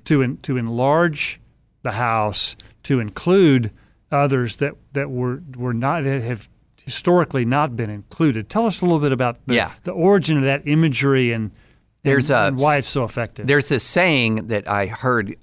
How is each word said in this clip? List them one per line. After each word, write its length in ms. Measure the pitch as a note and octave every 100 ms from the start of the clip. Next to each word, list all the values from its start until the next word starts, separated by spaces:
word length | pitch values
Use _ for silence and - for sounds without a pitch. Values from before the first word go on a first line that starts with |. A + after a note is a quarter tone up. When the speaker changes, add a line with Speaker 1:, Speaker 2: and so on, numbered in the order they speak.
Speaker 1:
to 180 | - D3
en-, 140 | B2+ D3
to 200 | - B2+
enlarge 840 | A#2 A#2 C3+ D#3 E3+ D3 - - _ _ _ _
the 100 | B2
house, 640 | A2 A#2+ A2+ G#2+ G2+ - - - _
to 180 | - C3
include 720 | G#2+ - E3+ G3 E3 C3 A2 - _ _ _
others 460 | C#3+ C#3+ C3 A#2+ -
that, 180 | C#3+ - _
that 180 | C#3 C#3+
were, 320 | B2 B2 C3+ E3 B2
were 160 | B2
not, 320 | A#2 C3 E3
that 160 | C3+ C3+
have 300 | A2+ A2+ - _ _ _
historically 640 | - - - F3+ D#3 C3+ A#2
not 280 | C#3 D3+
been 140 | A#2 G#2+
included. 640 | G#2 - - D#3+ A2 G#2+
Tell 160 | G#3+ A#3
us 160 | -
a 20 |
little 160 | F3+ E3
bit 120 | D3
about 260 | B2+ B2 A#2+ -
the, 80 |
Speaker 2:
Yeah. 180 | A#2 E2 -
Speaker 1:
the 80 | F3
origin 440 | F#3 F3+ G3+ D#3 D3+
of 60 |
that 180 | C3+ C#3 C#3+
imagery 680 | D#3 D#3+ B2 C#3 C3+ A#2+
and, 180 | A2+ G#2 - _ _ _ _
Speaker 2:
There's 280 | C#3+ C#3 D3
Speaker 1:
and, 100 | B2
Speaker 2:
a 60 | G2
Speaker 1:
and 100 | B2+
why 180 | D3 C#3+
it's 120 | -
so 160 | C#3+
effective. 420 | A2+ - A2+ - G#2+
Speaker 2:
There's 220 | C#3+ -
this 160 | C3
saying 640 | - F3 F3+ C#3 A2+ A2 G2+
that 200 | G#2+ -
I 180 | G2+ G2
heard, 500 | G2+ C3 A#2+ G2 -